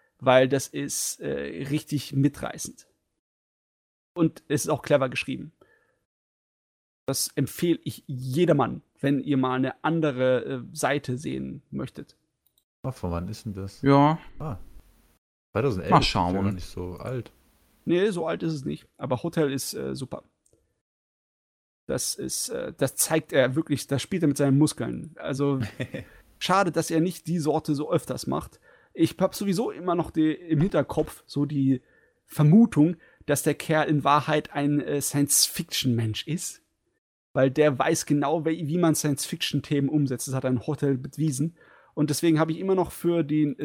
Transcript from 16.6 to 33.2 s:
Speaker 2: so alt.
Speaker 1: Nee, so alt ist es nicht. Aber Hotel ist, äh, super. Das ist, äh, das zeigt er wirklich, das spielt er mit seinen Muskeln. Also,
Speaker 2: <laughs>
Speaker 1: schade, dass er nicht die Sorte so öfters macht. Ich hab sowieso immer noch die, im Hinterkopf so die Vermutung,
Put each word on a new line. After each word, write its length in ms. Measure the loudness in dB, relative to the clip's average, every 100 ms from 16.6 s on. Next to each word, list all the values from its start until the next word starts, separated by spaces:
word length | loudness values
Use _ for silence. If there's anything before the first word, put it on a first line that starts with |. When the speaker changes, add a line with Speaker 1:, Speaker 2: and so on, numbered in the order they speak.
| -10
Speaker 2:
so 280 | -10 -10 -8
alt. 360 | -8 -8 -8 _ _ _ _ _
Speaker 1:
Nee, 260 | 0 2 2
so 160 | 0 -4
alt 160 | -4
ist 100 | -4
es 120 | -4
nicht. 220 | -6 -10 _ -12
Aber 240 | -4 -4
Hotel 280 | -2 0 0
ist, 200 | 0 -6
äh, 200 | -6 -6
super. 300 | -6 -8 -10 _ _ _ _ _ _ _ _ _ _ _ _ _ _ _ _ -6
Das 280 | -6 -4
ist, 360 | -6 -6 -6 -6
äh, 220 | -6 -8 -4
das 200 | -4 -2
zeigt 360 | 0 0 0
er 220 | 2 4 2
wirklich, 300 | -2 -4 -2
das 160 | -4
spielt 200 | -2 0
er 60 | 2
mit 80 | 2
seinen 220 | 4 6
Muskeln. 560 | 4 2 -6 -6 -12 -10
Also, 440 | -8 -2 0 0 -4 -6 -8 -8
Speaker 2:
<laughs> 400 | -14 -20 _ -10
Speaker 1:
schade, 320 | 0 2 2
dass 200 | 0 0
er 100 | 2
nicht 260 | 0 -2 -4
die 120 | -2
Sorte 360 | 0 0 0
so 160 | -2 0
öfters 360 | -2 -2 -8 -4
macht. 340 | -4 -6 -18 _ _ _
Ich 240 | 0 0 2
hab 160 | -2
sowieso 360 | 0 -2 0 -2
immer 240 | -4 -2
noch 160 | -2 0
die, 220 | 0 0
im 280 | 0 -2 2
Hinterkopf 600 | 2 2 0 -2 -4 -6 _
so 200 | -4 -2
die 340 | 2 2 2 _ _ _ _ _
Vermutung, 720 | 4 8 8 8 6 4 2 -12 _